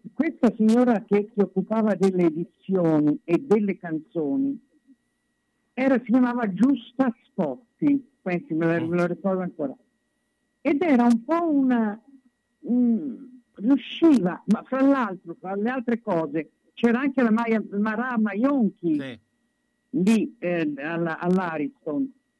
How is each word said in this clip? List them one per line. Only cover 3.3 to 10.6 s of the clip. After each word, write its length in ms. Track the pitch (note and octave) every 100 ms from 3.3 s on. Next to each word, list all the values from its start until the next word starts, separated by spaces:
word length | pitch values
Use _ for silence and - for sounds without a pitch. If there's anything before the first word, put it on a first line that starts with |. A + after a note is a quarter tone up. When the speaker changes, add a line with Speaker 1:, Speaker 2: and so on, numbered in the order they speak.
| E3+
Speaker 1:
delle 380 | C#3 G#3 G#3 F3+
canzoni 840 | E3+ D#3 D3+ E3+ D3+ C#3 C#3 C#3 _ _ _ _ _ _ _ _ _ _ _
era, 240 | - C4+ C4
si 140 | A#3
chiamava 400 | B3 B3 A#3+ A3+
Giusta 600 | F3+ B3 C#4+ - - C4 - _
Spotti, 840 | - D#3+ B2 _ - D3+ C#3 - _
pensi, 320 | - F3 -
me 120 | D#3+ E3
la, 140 | E3+ E3
me 100 | F3
lo 100 | F3
ricordo 340 | F3 G3 F#3
ancora. 340 | F3+ - C#3+ - _ _ _ _ _ _ _ _